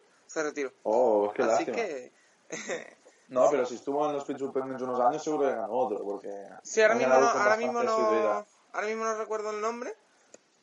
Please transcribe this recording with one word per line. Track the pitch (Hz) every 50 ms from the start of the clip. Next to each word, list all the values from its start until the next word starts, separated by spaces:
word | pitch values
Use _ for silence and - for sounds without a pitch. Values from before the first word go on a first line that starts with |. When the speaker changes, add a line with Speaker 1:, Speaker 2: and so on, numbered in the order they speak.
| - _ _ _ _
Speaker 1:
se | - - 165
retiró. | 151 151 127 147 139 123 - _ -
Speaker 2:
Oh, | 107 110 120 127 117 107 104 101 104 -
qué | - -
Speaker 1:
Así | 113 113 110 -
Speaker 2:
lástima. | - - 220
Speaker 1:
que | 226 185 147 127 123 - - _ _ _ _ _ _ -
<laughs> | 160 - - - 180 156 - - - - _ - _ _ _ -
Speaker 2:
No, | 127 127 131 147
pero | 151 131 123
si | 123 123
estuvo | 110 - 139 139 147 151 147
en | 143
los | 139 139
Pittsburgh | - 135 123 139 135
Penguins | 135 135 131 135 131 120
unos | 127 127 123 120
años, | 120 123 147 156 -
seguro | 156 - 131 143 131
que | 117
ganó | 113 110 104
otro, | 113 127 127 110 104 95 95
porque | 101 98 95 - 101 101 101 98 - 92 - -
Speaker 1:
Sí, | - - 220
ahora | 220 214 117
Speaker 2:
han | 123
Speaker 1:
mismo | 131 254 262
Speaker 2:
ganado | - - 233
Speaker 1:
no, | 220
Speaker 2:
con | -
Speaker 1:
ahora | 208 208 220
Speaker 2:
bastante | 220 240 240 240 240
Speaker 1:
mismo | 240
no, | 226 220 220 220 214
Speaker 2:
asiduidad. | 220 214 214 208 208 208 208 - _ _ _ _ -
Speaker 1:
ahora | 175 202 214
mismo | 220 220 220
no | 226 220 214
recuerdo | 220 196 220 214 208 214
el | 214 208
nombre, | 214 226 233 240 247 339 440 - _ _ _ _ _ _ - - _ _ _ _